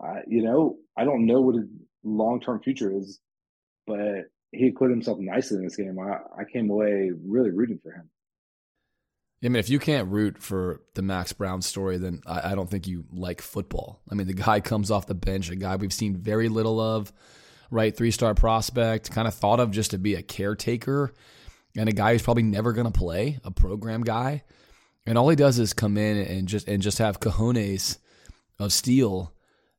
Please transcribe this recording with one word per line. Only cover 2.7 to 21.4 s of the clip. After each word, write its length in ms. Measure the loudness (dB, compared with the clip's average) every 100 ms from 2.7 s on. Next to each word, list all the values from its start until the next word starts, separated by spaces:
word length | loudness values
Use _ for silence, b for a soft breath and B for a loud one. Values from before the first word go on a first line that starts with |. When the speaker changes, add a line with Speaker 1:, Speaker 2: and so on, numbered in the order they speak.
| -2 -2
Speaker 1:
is, 280 | -2 -6 -14 _ _ _ _ _ _ -8
but 380 | -4 -2 -4 -8 _ _
he 160 | 0 2
acquitted 300 | 4 2 2
himself 220 | -2 -4
nicely 380 | -2 -4 -2 -4
in 60 |
this 120 | -4 -6
game. 220 | -8 -6
I, 400 | -6 -8 -8 -14
I 40 |
came 240 | -8 -4 0
away 440 | 2 2 2 0 -4
really 260 | -2 0 2
rooting 280 | 2 -2 -4
for 120 | -12
him. 180 | -20 -20 _ _ _ _ _ _ _ _ _ _ _ _ _
Speaker 2:
Yeah, 60 | 0
I 40 |
mean, 100 | 0
if 100 | 2
you 80 | 0
can't 300 | 2 0 0
root 340 | 0 0 -2
for 380 | -6 -2 -2 -6 _ -6
the 60 |
Max 300 | -4 -4 -6
Brown 300 | -6 -6 -4
story, 340 | -6 -4 -4 -2
then 260 | -4 -8 -6
I, 240 | -6 -4
I 40 | -4
don't 120 | -4
think 200 | -6 -6
you 160 | -8 -10
like 280 | -8 -8 -8
football. 640 | -8 -10 -8 -8 -10 -16 -8
I 60 | -4
mean, 100 | -4
the 80 |
guy 240 | -2 2 2
comes 320 | 2 -2 0
off 160 | -2 -2
the 80 |
bench, 340 | -4 -2 -2 -4
a 60 |
guy 220 | -6 -4 -2
we've 160 | -4
seen 240 | -2 -2 -4
very 320 | -2 0 2
little 320 | 0 0 0
of, 320 | 0 -2 -4 b b b b b b
right? 260 | 2 2 2
Three-star 380 | 0 4 2
prospect, 800 | 4 4 4 0 0 2 0 -2
kind 160 | -2 -2
of 60 |
thought 260 | 0 4 4
of 100 | 4
just 220 | 2 -2
to 60 | -2
be 180 | 0 -2
a 60 |
caretaker 920 | -4 -4 -4 -2 -2 -2 -2 -2 -2 b b b